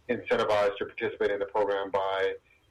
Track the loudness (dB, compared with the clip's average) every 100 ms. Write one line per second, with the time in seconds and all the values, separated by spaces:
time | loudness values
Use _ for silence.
0 | -4 -4 0 0 2 4 2 0 -6 -4
1 | -6 0 0 0 -2 0 2 0 0 0
2 | 0 0 0 -2 -10 _ _